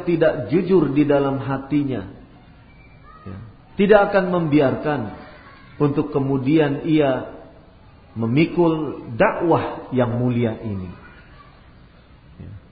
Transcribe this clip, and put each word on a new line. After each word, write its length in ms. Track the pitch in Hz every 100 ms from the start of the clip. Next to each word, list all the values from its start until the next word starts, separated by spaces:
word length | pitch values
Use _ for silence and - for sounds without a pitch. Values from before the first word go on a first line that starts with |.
tidak 480 | 175 165 160 - 107
jujur 400 | 160 170 185 135
di 160 | 139 143
dalam 320 | 143 139 131
hatinya, 720 | 117 135 - 147 139 113 95 - - - - - - - - - - -
ya, 140 | 98 98 113 - - -
tidak 320 | 196 208 196
akan 120 | 196 180 180
membiarkan 640 | 160 147 131 - 151 139 107 - - - - - - -
untuk 320 | 143 151 143
kemudian 720 | 143 135 135 123 160 143 139
ia 560 | 165 156 139 123 - - - - - - - - -
memikul 880 | 110 113 131 165 175 170 160 143 - - 113
dakwah 720 | 196 - 170 139 - - -
yang 280 | 127 117 117
mulia 400 | 123 120 117 110
ini. 280 | 113 95 90 92 - - - - - - - - - - - - - -
Ya. 120 | 92 101 -